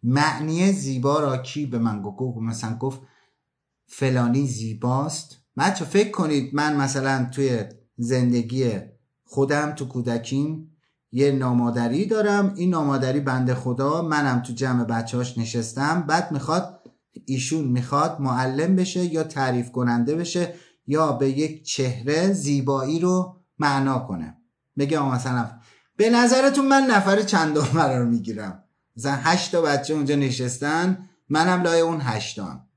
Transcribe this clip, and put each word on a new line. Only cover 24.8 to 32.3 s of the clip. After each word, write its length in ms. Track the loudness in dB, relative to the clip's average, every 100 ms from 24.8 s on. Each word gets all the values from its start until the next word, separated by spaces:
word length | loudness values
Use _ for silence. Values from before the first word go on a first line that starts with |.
| -2 0
آقا 160 | 0
مثلاً 360 | 0 0 -2 -4 -8 -20 _ _ _
به 140 | 4
نظرتون 580 | 6 6 6 4 4 4
من 140 | 4
نفر 400 | 6 4 4 2
چندم 380 | 2 2 2 2
قرار 440 | 2 2 2 2
می‌گیرم؟ 600 | 0 0 -2 -8 -10 -12 _ _ _ -8
مثلاً 220 | -4 0
هشت 300 | 2 2 2
تا 100 | 0
بچه 320 | 2 0 0
اونجا 220 | -2 0 2
نشستن، 920 | 0 0 -4 -4 -2 0 0 0 -6 _ _
منم 340 | 2 4 4
لای 180 | 4 4
اون 200 | 2 0
هشتام. 640 | -2 -4 -6